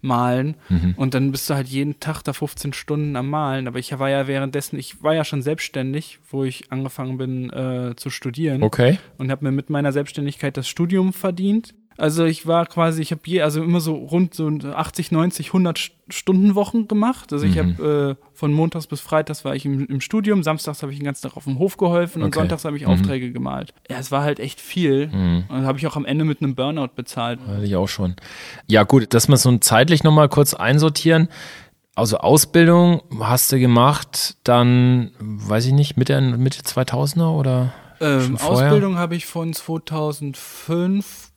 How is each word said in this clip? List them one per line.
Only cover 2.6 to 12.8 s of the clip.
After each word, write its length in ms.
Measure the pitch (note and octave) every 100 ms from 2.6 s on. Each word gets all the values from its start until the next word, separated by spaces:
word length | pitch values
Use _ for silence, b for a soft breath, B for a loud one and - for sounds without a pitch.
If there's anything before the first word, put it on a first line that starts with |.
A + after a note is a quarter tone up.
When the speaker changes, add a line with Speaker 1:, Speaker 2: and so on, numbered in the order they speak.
| C#3+
Speaker 1:
Stunden 420 | - - D3+ D3 C3+
am 140 | C3
Malen. 360 | D3+ D3 C3+ B2+
Aber 120 | B2+
ich 200 | - C3+
war 120 | C3+
ja 160 | C#3 C3+
währenddessen, 520 | C3+ C3+ C#3+ - C#3+
ich 240 | - -
war 120 | D3+
ja 100 | D#3+
schon 160 | D3+ C#3+
selbstständig, 760 | C3 D#3+ - C#3 C3 C#3+ - - _
wo 140 | C3+
ich 260 | C3 B2+ -
angefangen 460 | C3 C3+ - C3 C3
bin, 340 | C3 B2+ B2+
äh, 440 | - C3 B2+ B2 A#2
zu 140 | C#3
studieren. 520 | - C3 B2 D#3+ C3+
Speaker 2:
Okay. 360 | A2 - B2 F#3 - -
Speaker 1:
Und 140 | C3
hab 100 | C3+
mir 100 | C#3+
mit 180 | C3+ C#3+
meiner 220 | D3 C#3+
Selbstständigkeit 640 | C#3 C#3+ - C#3+ - C#3 C3+
das 100 | B2+
Studium 440 | - E3+ F#3+ F#3
verdient. 640 | F#3 F#3+ F3 G3 G#3+ - _ _ -
Also 280 | D#3 D#3+
ich 200 | E3 D#3
war 220 | D#3+ E3+ E3+
quasi, 340 | E3+